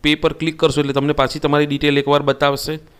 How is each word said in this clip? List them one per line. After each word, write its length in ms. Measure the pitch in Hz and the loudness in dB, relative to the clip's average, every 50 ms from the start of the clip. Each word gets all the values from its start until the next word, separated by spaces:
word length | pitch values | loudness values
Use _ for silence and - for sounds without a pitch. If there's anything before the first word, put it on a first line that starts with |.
પે 140 | - 151 151 | 2 0 0
પર 180 | 151 - 160 135 | 2 0 -2 -2
ક્લિક 260 | - 165 160 156 - | 0 -6 -6 -2 0
કરશો 220 | 165 156 131 147 | 0 0 2 0
એટલે 120 | 147 139 135 | -2 0 0
તમને 200 | 139 139 147 143 | 0 0 0 2
પાછી 260 | - 135 127 - 151 | 0 0 0 0 -2
તમારી 260 | - 147 147 147 151 | 0 2 2 2 2
ડિટેલ 320 | 147 143 139 151 147 143 | 0 -2 0 0 2 2
એકવાર 240 | 143 139 143 143 147 | 2 2 2 0 2
બતાવશે. 580 | 143 139 135 139 147 143 143 135 - - 156 156 - - _ | 2 0 0 2 0 0 0 -2 -6 -8 -8 -10 -12 -20 _